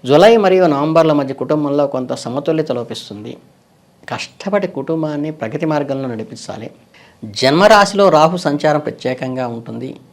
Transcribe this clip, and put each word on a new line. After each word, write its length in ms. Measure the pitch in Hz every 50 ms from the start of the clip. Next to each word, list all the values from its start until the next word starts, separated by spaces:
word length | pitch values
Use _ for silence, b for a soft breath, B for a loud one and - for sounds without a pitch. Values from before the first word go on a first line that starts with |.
| -
జూలై 320 | 127 139 156 185 220 233
మరియు 260 | 226 202 185 190 185 185
నవంబర్ల 500 | 165 147 139 147 156 160 165 160 160 151
మధ్య 200 | 147 139 131 131
కుటుంబంలో 540 | - 131 147 151 156 147 139 143 147 143
కొంత 260 | 139 139 131 127 123 120
సమతుల్యత 580 | 117 - 123 123 139 143 165 160 160 156 -
లోపిస్తుంది. 640 | 127 120 113 - 110 - - - 98 101 107 120 - - _ _ _ _ _ _ _ _ _ _ _ _ _ -
కష్టపడి 580 | - - - - _ _ - 202 202 202 190
కుటుంబాన్ని 640 | 175 - 139 135 - 165 160 156 151 151 147 147 156
ప్రగతి 340 | 156 156 135 113 151 151 160
మార్గంలో 440 | 156 151 147 143 131 139 135 135 131
నడిపించాలి. 640 | 117 110 110 - 123 - - - - - - - - _ _ _ b b b b b b -
జన్మరాశిలో 840 | 110 101 - 123 131 143 170 196 208 220 202 202 196 196 196 202 185
రాహు 280 | 156 151 156 165 180
సంచారం 420 | 175 - 156 143 147 - 151 147 147
ప్రత్యేకంగా 680 | 147 - - - - 127 127 127 135 131 127 127 127
ఉంటుంది. 480 | 120 117 117 113 117 113 117 127 131 - - _ _